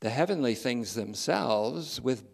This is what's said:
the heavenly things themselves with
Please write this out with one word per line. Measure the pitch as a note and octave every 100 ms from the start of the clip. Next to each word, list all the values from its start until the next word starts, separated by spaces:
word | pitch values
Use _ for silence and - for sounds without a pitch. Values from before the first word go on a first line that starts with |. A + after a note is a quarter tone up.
the | A2
heavenly | B2 F3 F#3 B2+ A2
things | C3 A#2+ G#2+
themselves | A2 G2+ G#2+ - F#3+ C#3 G#2+ A2 D#3+ D3+ -
with | B2 A#2+ -